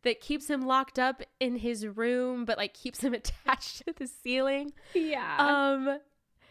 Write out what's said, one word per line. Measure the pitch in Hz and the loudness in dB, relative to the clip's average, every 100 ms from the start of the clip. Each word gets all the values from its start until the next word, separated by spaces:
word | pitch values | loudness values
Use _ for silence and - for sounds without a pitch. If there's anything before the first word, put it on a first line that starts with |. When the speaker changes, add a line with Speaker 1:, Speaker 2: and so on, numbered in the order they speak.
Speaker 1:
that | 247 226 | -2 -2
keeps | - 294 294 | -2 -4 -2
him | 285 | -2
locked | 262 262 269 - | 2 2 2 0
up | 254 262 - - | 0 0 -8 -4
in | 254 240 | -2 0
his | 226 233 214 | -2 -4 -4
room, | 202 233 247 254 247 233 | -2 0 2 0 -2 -2
but, | 226 | -2
like, | 202 | -2
keeps | - 247 - | -6 -12 -4
him | 269 | -2
<laughs> | 233 | -2
attached | - - - 262 - - - | -2 -2 0 0 -2 -10 -8
to | |
the | 330 254 | -8 -10
ceiling. | - 254 254 269 277 285 - - | -8 -2 0 2 0 -4 -12 -4
Speaker 2:
Yeah. | 370 311 285 - - | 0 0 -2 0 2
Speaker 1:
Um, | 285 285 277 269 269 277 - _ _ _ _ | 4 6 4 2 0 -4 -6 _ _ _ _